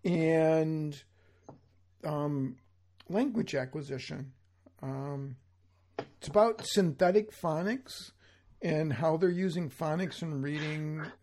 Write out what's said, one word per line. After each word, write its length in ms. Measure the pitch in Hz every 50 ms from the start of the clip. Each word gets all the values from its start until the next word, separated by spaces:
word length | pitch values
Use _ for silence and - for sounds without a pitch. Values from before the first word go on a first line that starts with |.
| -
and, 960 | 185 175 165 160 160 165 160 160 160 160 160 160 160 160 156 151 151 143 - - _ _ _ _ _ _ _ _ - - - _ _ _ _ _ _ _ _ -
um, 500 | 156 151 147 147 147 147 139 135 - - - _ _ _ _ _ _ _ _ - -
language 460 | 175 208 262 294 220 226 - - -
acquisition. 760 | 135 127 127 131 156 143 139 139 131 - - 151 143 139 135 - _ _ _ _ _ _ - _ _
Um, 540 | - 131 135 135 139 143 143 139 139 139 127 - _ _ _ _ _ _ _ _ _ _ _ - - - -
it's 120 | _ - -
about 360 | - 208 214 233 220 - -
synthetic 680 | - - 208 190 165 135 - 185 180 185 214 214 214 -
phonics 760 | - - 165 156 156 180 202 240 262 - - - - - - _ _ _ - _ _ _ _ - _
and 320 | 262 170 156 151 160 156 135
how 240 | 107 165 160 156
they're 120 | 165 190 180
using 400 | 175 175 185 190 156 180 170 135
phonics 520 | - - 170 156 156 175 190 175 - -
and 200 | 170 160 151 135
reading 600 | 135 143 147 151 151 151 151 156 151 151 156 156 156 156 - _